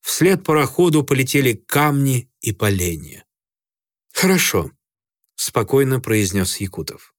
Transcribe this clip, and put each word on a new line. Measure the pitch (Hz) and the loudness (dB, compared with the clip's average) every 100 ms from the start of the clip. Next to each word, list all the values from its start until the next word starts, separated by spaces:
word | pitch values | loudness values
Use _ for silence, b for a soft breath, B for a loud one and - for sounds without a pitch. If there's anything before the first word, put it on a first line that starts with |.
Вслед | - - 175 190 | -6 0 2 2
пароходу | - 156 135 - 175 156 | 2 0 0 2 2 2
полетели | 135 135 131 143 131 107 - | 2 -2 0 2 2 0 -2
камни | 143 151 143 135 127 - _ | 0 2 2 2 0 -4 _
и | - | -8
поленья. | 98 107 98 92 80 76 - _ _ _ _ _ _ _ _ _ | -2 -2 0 -4 -6 -12 -20 _ _ _ _ _ _ _ _ _
"Хорошо", | - 185 185 - 95 78 _ _ _ _ _ _ | -2 2 2 0 -2 -4 _ _ _ _ _ _
спокойно | - - 135 110 135 135 131 | -10 -4 -4 2 2 2 0
произнес | 117 107 98 101 90 - | 0 0 0 0 -2 -4
Якутов. | 95 - 76 - _ | -8 -8 -12 -14 _